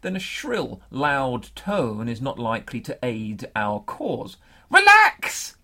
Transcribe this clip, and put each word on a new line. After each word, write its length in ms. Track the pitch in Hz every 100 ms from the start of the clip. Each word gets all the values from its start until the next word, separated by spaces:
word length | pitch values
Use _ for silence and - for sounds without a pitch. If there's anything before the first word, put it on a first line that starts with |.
then 140 | 185
a 40 | 185
shrill, 640 | - - 302 233 135 - -
loud 580 | 131 147 139 131 123 -
tone 520 | - - 202 127 107 113
is 140 | 113
not 180 | 131 -
likely 420 | 113 113 - 120
to 160 | - 131
aid 460 | 127 110 107 107 -
our 240 | 107 107 104
cause. 560 | - - 294 127 - - _ - _
Relax! 880 | 381 403 415 427 - - - - -